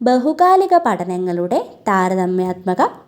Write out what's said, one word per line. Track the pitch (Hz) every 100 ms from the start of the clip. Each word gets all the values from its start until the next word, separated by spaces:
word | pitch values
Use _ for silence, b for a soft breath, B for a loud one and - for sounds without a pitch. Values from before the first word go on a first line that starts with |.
ബഹുകാലിക | 247 254 262 302 359 370 381 349 339
പഠനങ്ങളുടെ | 208 180 180 180 175 175 247 - - -
താരതമ്യാത്മക | 196 185 190 180 185 185 185 185 180 349 -